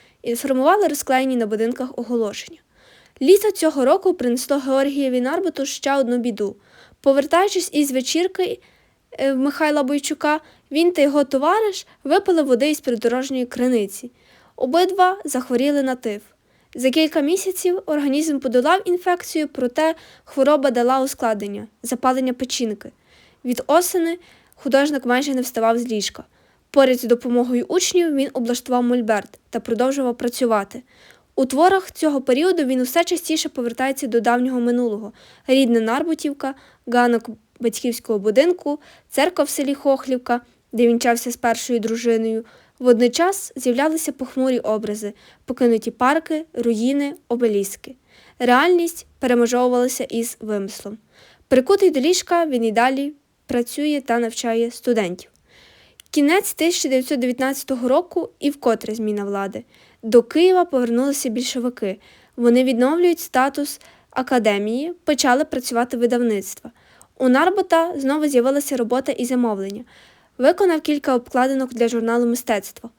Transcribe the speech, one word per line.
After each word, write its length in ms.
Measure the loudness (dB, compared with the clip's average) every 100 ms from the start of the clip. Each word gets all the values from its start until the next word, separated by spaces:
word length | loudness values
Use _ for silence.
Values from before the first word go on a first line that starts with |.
| _ _
Інформували 640 | -6 -4 -2 2 4 4 2
розклеєні 480 | 0 -2 0 0 0
на 100 | -2
будинках 520 | -2 -2 -4 -8 -8
оголошення. 580 | -4 -2 -4 -6 -14 -18 _ _ _ _ _ 0
Літо 300 | 6 6 4
цього 340 | 0 0 2 2
року 280 | 4 2
принесло 440 | 0 0 -2 -2 -2
Георгієві 640 | 0 0 0 0 -2 0
Нарбуту 440 | 0 -2 -2 -4 -6
ще 300 | -4 -2 0
одну 220 | 0 0
біду. 380 | -2 -4 -6 -8 _ _ -20 _
Повертаючись 680 | 2 2 4 2 2 0 -2
із 180 | 0 0
вечірки, 680 | 0 -2 -2 -2 -2 -4 -6 _ _ _ _ _
е, 220 | -4 -2
в 40 | 0
Михайла 460 | 0 0 0 0
Бойчука, 560 | 0 -2 -4 -4 -2 -2 -4 _ -6
він 200 | 0 2
та 100 | 4
його 220 | 2 2
товариш 640 | 0 0 2 2 0 -4 -12 _
випили 380 | 0 0 2 2
води 280 | 2 2 2
із 100 | -2
придорожньої 640 | -2 -2 0 -2 -4 -4 -6
криниці. 680 | -2 0 0 -2 -8 -18 _ _ _ _ -6
Обидва 640 | 0 2 2 4 2 2 -6
захворіли 580 | -6 -2 0 0 0
на 120 | 0 -4
тиф. 260 | -6 -10 -12 _ _ _ _ -2
За 140 | 0
кілька 320 | 2 2 2
місяців 600 | 0 0 -2 -2 -2 -2 -2
організм 540 | -2 0 0 0 -2
подолав 420 | 0 2 4 2 0
інфекцію, 600 | -2 -2 -4 -4 -6 -4
проте 480 | -4 -4 0 -2 -2 -10 -20
хвороба 480 | -8 0 4 4 2
дала 300 | 2 2 2
ускладнення, 680 | 0 -2 -2 -2 -6 -10 -14 _
запалення 500 | -8 -2 0 0 0
печінки. 580 | -4 -6 -4 -4 -6 -12 -20 _ _ _ _ -6
Від 180 | -4 2
осени 500 | 2 2 -2 -2 -4 -12 -20 _ _
художник 460 | 0 2 2 0 -2
майже 300 | -2 0 -4
не 60 |
вставав 360 | -4 -2 0 0
з 80 | -2
ліжка. 380 | -4 -6 -10 -20 _ _ _ _
Поряд 280 | 4 4 4
з 40 |
допомогою 600 | 2 0 2 0 2 0 0
учнів 480 | -2 0 2 2 0
він 140 | -2
облаштував 500 | -2 -4 -4 -2 0
мольберт 560 | 2 0 2 -2 -2 -16 _
та 100 | -8
продовжував 580 | -4 0 0 0 -2 -2
працювати. 640 | -4 -2 0 0 -2 -10 -20 _ -20 -20 _ -2
У 100 | 0
творах 460 | 4 4 4 -2
цього 300 | -4 -2 0
періоду 420 | 0 2 2 0
він 180 | 0 0
усе 220 | 0 0
частіше 460 | 0 -2 -2 -4 -4
повертається 580 | -6 -6 -4 -4 -4 -2
до 120 | 0
давнього 400 | 2 0 0 -2
минулого. 540 | 0 0 -2 -4 -10 -18 -20 _ 0
Рідна 320 | 2 4 2
Нарбутівка, 760 | 2 -2 -2 -4 -6 -6 -8 -10 -16 _ -2
ганок 420 | 2 4 2 -2 -16 _ -6
батьківського 600 | -6 -4 -4 -4 -4 -2
будинку, 600 | 0 4 4 2 -4 -6 -8 -20 _
церква 340 | 0 0 0
в 60 | -2
селі 240 | -2 -4
Хохлівка, 680 | -2 0 0 0 -4 -2 -4 -4 _ _
де 160 | 2 4
вінчався 440 | 4 2 0 -2
з 60 | -4
першою 420 | -2 -2 -2 -2
дружиною. 640 | -2 -2 0 0 0 -4 -8 -18 _ -2
Водночас 720 | 4 6 4 2 0 0 -8 -6
з'являлися 560 | -2 0 0 -2 -4
похмурі 480 | -8 -6 -2 0 0
образи, 540 | -2 -4 -4 -8 -10 -12 -20 _ -10
покинуті 460 | 0 2 2 -2
парки, 540 | -2 0 0 -2 -6 -6
руїни, 640 | -4 -2 0 0 0 -2 -6 -8
обеліски. 680 | -2 0 0 -4 -8 -18 -20 _ _ -20 -4
Реальність 680 | 2 4 4 2 0 -6 -18 _
перемежовувалася 840 | 0 2 2 2 0 2 0 -4
із 340 | -6 -4 -6 -8
вимислом. 580 | -6 -6 -6 -10 -14 -16 _ _ -20 _ 0
Прикутий 440 | 2 4 4 4
до 80 | 2
ліжка, 460 | 0 0 0 0 0
він 180 | 0
і 80 | 0
далі 420 | 2 0 0 -6 -10 _ _ -6
працює 560 | -4 -4 -4 -2 -2 -2
та 140 | -2
навчає 520 | -2 -4 -4 -2 -2
студентів. 600 | -4 -2 0 -2 -6 -14 _ _ _ -20 _ _ _ _
Кінець 440 | 0 2 2 0
тисяча 360 | -2 -2 0 0
дев'ятсот 300 | 0 0 -2
дев'ятнадцятого 680 | -2 -2 -2 -4 -6 -4 0
року 420 | 0 0 -6 -8 -4
і 100 | -4
вкотре 460 | -2 0 0 -2 -6
зміна 280 | -4 -4 -4
влади. 380 | -4 -6 -8 -14 _ _ _
До 200 | 2 4
Києва 420 | 4 4 4 4 2
повернулися 640 | 0 0 0 0 0 -4
більшовики. 680 | -4 -4 -4 -4 -4 -6 -6 _ _ _ 0
Вони 280 | 4 4
відновлюють 560 | 4 2 2 2 2 0
статус 640 | -2 0 0 -2 -8 -10 -18 _ _
академії, 840 | -6 0 2 2 0 -2 -4 -6 -6
почали 420 | -2 0 2 2 0
працювати 520 | -4 -4 -2 -2 0
видавництва. 720 | 0 2 0 -2 -6 -14 -20 -20 _ _ _ -2
У 120 | 2
Нарбута 640 | 4 4 2 2 2 0 -2
знову 280 | -2 0 2
з'явилася 500 | 2 2 0 -2 -4
робота 340 | -2 -2 -2
і 140 | -4 -2
замовлення. 600 | 0 0 -2 -6 -10 -16 -20 -20 _ _ 0
Виконав 440 | 2 4 2 0
кілька 340 | -2 -4 0 -2
обкладинок 580 | -2 -2 0 0 -4
для 140 | -2 -2
журналу 380 | 0 -2 0 0
"Мистецтво", 640 | -2 -2 -4 -4 -14 -20